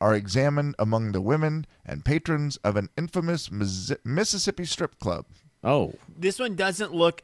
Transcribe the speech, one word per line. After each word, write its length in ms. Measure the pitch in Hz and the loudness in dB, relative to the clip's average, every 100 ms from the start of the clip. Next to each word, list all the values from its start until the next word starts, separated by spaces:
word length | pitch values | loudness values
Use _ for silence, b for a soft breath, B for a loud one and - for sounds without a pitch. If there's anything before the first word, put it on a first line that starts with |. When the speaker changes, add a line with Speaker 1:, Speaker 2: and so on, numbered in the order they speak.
Speaker 1:
are 120 | 104 107 | 4 4
examined 600 | 101 117 143 147 143 - | 2 2 2 2 0 0
among 320 | 107 113 110 | 2 2 0
the 80 | 95 | 0
women 440 | 98 151 156 156 151 _ - | 2 2 2 -2 -8 _ -10
and 180 | 73 | -4
patrons 540 | 139 156 165 151 147 - | 0 0 0 -2 -2 -2
of 180 | 104 104 | 0 0
an 140 | 95 - | -2 -4
infamous 520 | 165 185 170 165 - | -4 -2 -2 -2 -4
Mis-, 420 | 104 101 95 92 143 | -2 -2 -2 -4 -6
Mississippi 640 | 113 147 214 202 202 196 170 | -2 0 0 0 -2 -4 -4
strip 340 | - 160 - | -4 -6 -4
club. 260 | 104 85 - - _ - | -4 -4 -6 -18 _ -6
Speaker 2:
Oh. 300 | 113 143 82 - - 156 | 0 2 0 -6 -18 -4
Speaker 3:
This 220 | 185 196 | -2 -2
one 160 | 247 180 | -4 0
doesn't 380 | 190 185 202 | 0 0 -2
look 280 | 165 170 165 | 2 2 2